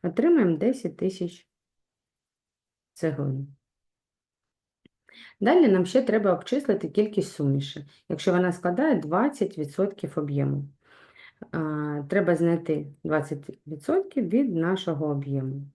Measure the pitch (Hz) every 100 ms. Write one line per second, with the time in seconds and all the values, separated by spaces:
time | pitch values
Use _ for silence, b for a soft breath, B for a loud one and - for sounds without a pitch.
0 | 175 170 302 339 190 160 208 262 175 -
1 | 185 190 175 - _ _ _ _ _ _
2 | _ _ _ _ _ _ _ _ _ -
3 | 165 143 139 135 139 - _ _ _ _
4 | _ _ _ _ _ _ _ _ _ _
5 | _ B B B 208 359 277 190 180 254
6 | 254 214 202 170 - 269 277 202 160 -
7 | 214 208 185 - 143 139 139 - - b
8 | _ 156 - 180 180 180 175 180 311 214
9 | 151 180 277 - 196 - 147 - 196 -
10 | 147 151 147 139 139 139 143 _ b b
11 | b b b _ - 170 156 151 151 147
12 | 143 190 175 165 170 170 170 151 147 -
13 | 160 151 143 143 - - - 147 - 359
14 | 381 285 185 220 269 170 165 190 185 147
15 | 151 143 139 139 131 139 139